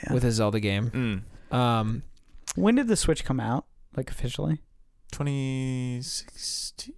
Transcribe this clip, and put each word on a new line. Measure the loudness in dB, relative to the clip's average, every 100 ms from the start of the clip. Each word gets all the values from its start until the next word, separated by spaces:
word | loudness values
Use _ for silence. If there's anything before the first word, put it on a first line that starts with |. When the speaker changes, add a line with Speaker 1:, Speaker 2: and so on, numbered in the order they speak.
Speaker 1:
yeah. | 0
Speaker 2:
with | 2
a | 4
Zelda | 4 2 2
game. | 2 2 0 0 0 -2 -6 -16 -2
Speaker 3:
Mm. | 2
Speaker 2:
Um, | 4 2 0 -2 -6 -16 -20 -14 -8
Speaker 1:
When | 2 4
did | 4 4
the | 4
Switch | 4 2
come | 2 0
out, | 0 0 -4 -14 -10 -8
like, | -6
officially? | -4 -4 -2 -2 -2 -6 -20 -20 _ -12
Speaker 3:
Twenty | -6 -2 -2 -2 -2 -2 -2 -4 -4
sixteen? | -6 -8 -10 -10 -8 -6 -8 -10 -16